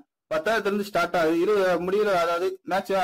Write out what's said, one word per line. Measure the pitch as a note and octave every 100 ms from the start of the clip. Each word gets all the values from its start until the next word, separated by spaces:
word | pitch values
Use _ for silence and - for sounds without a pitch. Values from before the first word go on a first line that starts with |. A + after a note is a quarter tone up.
| - _ -
பத்தாயிரத்துல | D#3 F3+ A3 G3+
இருந்து | G#3 G3+
start | - E3+ F3+
ஆகுது, | D#3+ E3+
இரு-, | F#3 G#3 F#3 F3
முடியல, | F3 G3 G#3 F#3
அதாவது | E3+ E3+ F#3+ F#3+ -
maximum | F3+ F#3+ F#3+